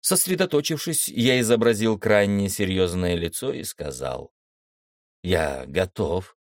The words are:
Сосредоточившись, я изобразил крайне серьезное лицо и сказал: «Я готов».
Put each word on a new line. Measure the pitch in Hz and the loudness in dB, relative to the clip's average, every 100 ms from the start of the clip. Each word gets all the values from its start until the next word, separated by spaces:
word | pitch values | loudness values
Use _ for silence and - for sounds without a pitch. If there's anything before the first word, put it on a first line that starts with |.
Сосредоточившись, | - 185 - 180 185 147 147 156 - 156 - | 0 -2 0 0 2 0 0 -4 -4 -4 -4
я | - 120 127 | 0 2 4
изобразил | 113 117 117 107 110 107 | 4 4 4 4 2 0
крайне | 107 104 101 101 101 | 4 4 4 2 0
серьезное | - 98 92 90 90 90 87 | 0 -2 2 0 0 0 0
лицо | 85 - 131 | -2 -6 -6
и | - | -6
сказал: | - - 76 64 65 64 67 _ _ _ _ _ _ _ _ _ | -8 -10 -10 -8 -8 -8 -12 _ _ _ _ _ _ _ _ _
«Я | 87 90 78 67 65 | -2 0 0 -4 -6
готов». | 73 92 - 90 87 92 _ | -4 -4 -2 -2 -2 -6 _